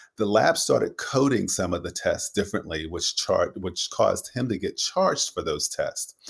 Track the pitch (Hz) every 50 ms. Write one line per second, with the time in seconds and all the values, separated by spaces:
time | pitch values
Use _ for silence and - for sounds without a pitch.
0 | - - _ - 110 101 104 110 139 160 160 - - - 135 - - - - -
1 | - - - 131 139 139 123 104 95 - - - 95 87 87 85 78 87 - -
2 | - 90 80 - - - - 101 98 - - 101 69 76 82 78 80 80 87 85
3 | - - - - - - 95 87 87 85 - 98 95 92 92 - - - - -
4 | 110 101 95 - - - - 123 123 131 104 92 98 82 - - - - - 185
5 | 190 90 80 - - - - 90 80 80 76 78 - - - - 71 - - -
6 | - - - _ -